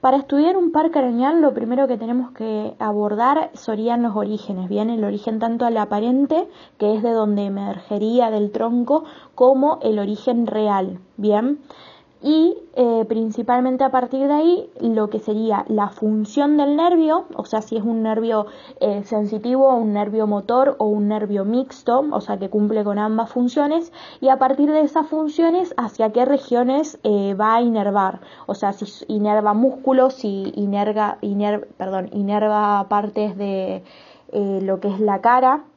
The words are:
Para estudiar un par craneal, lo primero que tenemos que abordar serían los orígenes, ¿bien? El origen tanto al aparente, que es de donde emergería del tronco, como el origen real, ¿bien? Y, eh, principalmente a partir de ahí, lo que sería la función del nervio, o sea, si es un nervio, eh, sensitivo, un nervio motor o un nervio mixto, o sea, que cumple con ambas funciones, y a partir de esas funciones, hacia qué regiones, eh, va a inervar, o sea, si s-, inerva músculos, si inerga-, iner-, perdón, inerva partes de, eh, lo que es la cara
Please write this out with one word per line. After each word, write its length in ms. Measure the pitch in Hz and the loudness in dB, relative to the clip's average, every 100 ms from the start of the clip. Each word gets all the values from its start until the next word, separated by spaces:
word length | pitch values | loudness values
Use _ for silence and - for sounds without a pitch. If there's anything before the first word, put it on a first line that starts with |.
Para 160 | 262 277 | 4 2
estudiar 380 | 277 277 320 381 | 2 2 2 2
un 160 | 349 | 0
par 200 | 311 320 | 2 0
craneal, 500 | 320 254 233 262 330 | 0 0 0 2 4
lo 120 | 302 | 2
primero 340 | 214 226 247 269 | 0 -4 -2 0
que 100 | 233 | -2
tenemos 340 | 226 247 247 | -2 -4 -4
que 440 | - 220 214 214 - | -8 -6 -6 -6 -6
abordar 720 | 214 208 208 208 240 294 311 | -4 -2 -2 0 0 0 -2
serían 500 | - - 214 226 240 | -8 -8 -4 -2 0
los 120 | 240 208 | 0 -2
orígenes, 540 | 208 214 208 185 185 | -4 -6 -6 -8 -4
¿bien? 220 | 202 220 | -2 -2
El 120 | 226 | -2
origen 360 | 202 202 220 220 | -2 -4 -4 -4
tanto 260 | 226 233 240 | -4 -2 0
al 120 | 226 | 0
aparente, 720 | 208 208 233 254 277 311 - - - _ | -2 -2 0 2 2 0 -2 -10 -20 _
que 180 | 208 214 | 0 0
es 60 | |
de 100 | 233 | 0
donde 340 | 226 214 208 202 | 0 0 0 -2
emergería 840 | 196 202 185 - 208 214 240 233 | -4 -6 -8 -6 -4 0 2 2
del 220 | 214 208 | 0 -2
tronco, 520 | 208 226 240 240 302 311 - - | -2 -2 0 2 0 -2 -20 -20
como 460 | - 254 269 285 - | 4 4 6 2 0
el 160 | 226 214 | -2 -2
origen 480 | 202 208 - 240 226 | -2 -4 -2 0 -2
real, 540 | 214 214 196 190 185 - - | -2 0 0 -2 -8 -16 -4
¿bien? 420 | 208 208 247 294 - - - - _ _ | 0 2 0 -4 -8 -20 -20 -20 _ _
Y, 320 | - 311 330 392 - - | 2 4 4 2 -8 0
eh, 280 | 247 226 220 | 2 2 0
principalmente 760 | 226 226 214 226 247 254 254 | -2 -2 -4 0 0 2 2
a 60 | 269 | 2
partir 380 | 262 247 269 277 | 2 0 -2 0
de 60 | |
ahí, 360 | 294 330 359 - - | 2 4 2 -2 -4
lo 300 | 233 220 214 | -2 0 -2
que 80 | 214 | -4
sería 480 | 214 214 220 202 - | -4 -2 0 -2 0
la 220 | 208 202 | -2 -2
función 640 | - 214 214 214 - 285 302 | -2 -2 0 -2 0 2 4
del 200 | 285 294 | 2 2
nervio, 500 | 349 349 320 320 - - | 4 4 4 0 -2 -10
o 100 | 208 | -4
sea, 180 | 214 | -6
si 140 | 214 220 | -4 -4
es 60 | |
un 200 | 214 226 | -2 -2
nervio, 420 | 220 220 226 220 208 - - - | 0 -2 0 -2 -2 -10 -20 -2
eh, 240 | 214 202 196 | -2 0 -4
sensitivo, 680 | 214 208 214 233 262 269 | -2 -2 -4 -2 4 4
un 200 | 247 220 | 4 2
nervio 340 | 208 214 220 214 | 0 -2 0 0
motor 480 | 202 196 240 269 269 | -2 0 2 2 2
o 80 | 214 | -2
un 220 | 208 208 | 0 0
nervio 380 | 214 208 202 196 | -2 -2 -2 0
mixto, 600 | 240 262 - - 247 302 | -2 -4 -6 0 0 0
o 100 | 214 | -4
sea, 160 | - 202 | -4 -6
que 100 | 190 | -4
cumple 360 | 214 208 220 | 0 0 0
con 160 | 208 202 | -2 -2
ambas 320 | 214 220 226 | -2 -2 -2
funciones, 600 | - 247 302 285 320 330 - - - | -2 -2 0 0 0 -4 -14 -20 -2
y 80 | 262 | 2
a 100 | 262 | 4
partir 320 | 262 277 294 | 2 2 2
de 120 | 311 | 4
esas 260 | 302 320 311 | 2 0 -2
funciones, 680 | 311 311 302 330 349 359 - | -2 -2 2 2 2 0 -2
hacia 340 | 226 - 220 | -4 -2 0
qué 140 | 226 254 | 2 2
regiones, 720 | 277 - 240 247 269 302 - | 0 0 0 2 0 -2 -4
eh, 320 | 208 208 196 | 0 0 0
va 220 | 196 214 226 | 0 2 2
a 80 | |
inervar, 560 | 240 220 202 202 190 190 - - - | 2 0 0 0 0 -4 -16 -18 -10
o 80 | |
sea, 180 | 208 202 | -4 -4
si 120 | 202 196 | -4 -12
s-, 180 | - - | -14 -6
inerva 480 | 214 208 214 208 208 | -2 2 2 2 2
músculos, 580 | 262 269 262 262 262 | 2 0 0 4 2
si 400 | 262 214 196 196 - | 0 -6 -6 -6 -4
inerga-, 640 | 202 202 208 214 208 - | -2 -2 -2 0 -2 -4
iner-, 480 | - 202 208 208 - - | -4 -2 -2 -2 -6 -10
perdón, 340 | 185 190 185 | -6 -6 -6
inerva 720 | 208 202 208 214 208 208 208 196 | -4 -2 0 0 2 2 0 0
partes 480 | 208 208 208 208 196 | -2 -2 -4 -4 -4
de, 460 | 202 190 190 190 185 - - - - | -4 -4 -4 -8 -12 -20 -20 -20 -8
eh, 280 | 208 202 196 | -4 -2 -2
lo 180 | 190 190 | -2 -2
que 100 | 202 | -2
es 100 | 190 | 0
la 220 | 214 196 | 0 2
cara 420 | 233 247 254 277 - | 2 4 4 2 -4